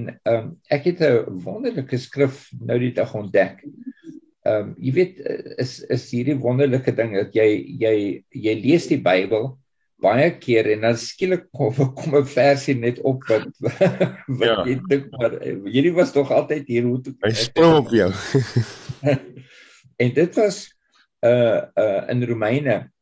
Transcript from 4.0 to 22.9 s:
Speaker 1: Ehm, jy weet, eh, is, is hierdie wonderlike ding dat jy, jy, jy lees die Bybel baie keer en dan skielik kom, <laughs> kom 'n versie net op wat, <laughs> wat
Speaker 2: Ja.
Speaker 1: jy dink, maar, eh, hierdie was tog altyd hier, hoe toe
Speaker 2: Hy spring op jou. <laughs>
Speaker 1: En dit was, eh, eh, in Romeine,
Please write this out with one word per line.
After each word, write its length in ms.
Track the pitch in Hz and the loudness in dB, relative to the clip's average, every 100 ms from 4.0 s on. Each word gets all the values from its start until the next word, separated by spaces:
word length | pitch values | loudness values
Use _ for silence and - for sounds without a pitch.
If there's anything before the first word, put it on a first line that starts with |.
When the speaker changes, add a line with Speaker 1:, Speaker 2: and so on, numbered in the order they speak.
| 330 - _ _ | -18 -20 _ _
Speaker 1:
Ehm, 320 | - 107 104 - | -2 -2 -4 -8
jy 160 | 127 | -4
weet, 260 | 131 180 - | 0 0 -2
eh, 360 | - - - - | -8 -8 -10 -8
is, 240 | 127 - | -8 -8
is 300 | - 123 - | -6 -6 -4
hierdie 240 | 120 123 143 | -4 -2 -2
wonderlike 540 | 117 127 143 131 131 | 0 2 2 0 0
ding 220 | 107 113 98 | -2 0 -2
dat 180 | 101 | -2
jy, 140 | 110 110 107 - 87 | 2 4 2 -4 -2
jy, 440 | 110 107 101 - - | 0 0 0 -6 -10
jy 260 | 131 107 | -6 -4
lees 320 | 110 113 165 - | -2 2 2 2
die 120 | 143 | 0
Bybel 540 | 120 92 95 110 131 131 _ _ _ _ | 2 2 2 -2 -2 -8 _ _ _ _
baie 300 | 95 117 165 170 | 2 4 2 0
keer 300 | - 123 110 | 0 2 4
en 100 | 107 | 2
dan 160 | 110 117 | 2 0
skielik 500 | - - 185 180 - | -4 -6 -2 -2 -4
kom, 220 | - 117 | -4 -2
<laughs> 220 | 123 135 - | 0 -2 -2
kom 200 | - 143 | -2 0
'n 100 | 139 | 0
versie 500 | - 139 135 139 135 | 2 4 4 0 -2
net 240 | 117 120 | -2 -2
op 240 | - 131 - | -2 -2 0
wat, 200 | 110 - - - - 190 | -2 -2 -6 -6 0 0
<laughs> 400 | - 180 - - | 2 -2 -4 -8
wat 180 | 123 113 | 0 0
Speaker 2:
Ja. 160 | 110 127 | 2 0
Speaker 1:
jy 120 | 127 - | -2 0
dink, 200 | 139 139 | -2 -2
maar, 220 | 123 117 - | -4 -4 -2
eh, 140 | - 87 101 | -8 -8 -2
hierdie 280 | 117 160 170 | 0 2 2
was 160 | 180 | 2
tog 160 | 139 139 | 2 2
altyd 360 | 127 - 151 139 | 2 0 -4 -2
hier, 160 | 120 | -2
hoe 180 | 120 131 | 0 -2
toe 140 | 127 135 | -6 -4
Speaker 2:
Hy 80 | 104 | -2
spring 420 | 110 113 - 165 | -2 -2 4 6
op 160 | 156 120 | 6 4
jou. 220 | 113 92 95 - 139 120 - 113 - - - | 4 4 0 -2 0 0 0 -2 -6 -16 -6
<laughs> 40 | 139 135 - - 131 - - _ _ - | -2 -2 -4 -20 -20 -20 -20 _ _ -2
Speaker 1:
En 180 | 123 | 0
dit 220 | 127 175 294 | 2 0 2
was, 400 | 208 - - _ _ _ _ _ | 0 0 -12 _ _ _ _ _
eh, 380 | 117 123 117 101 - | 2 4 4 2 -2
eh, 360 | - 107 98 - | 0 0 0 -2
in 140 | 123 | -2
Romeine, 680 | 120 117 107 131 143 104 - | -2 -2 0 0 0 -2 -4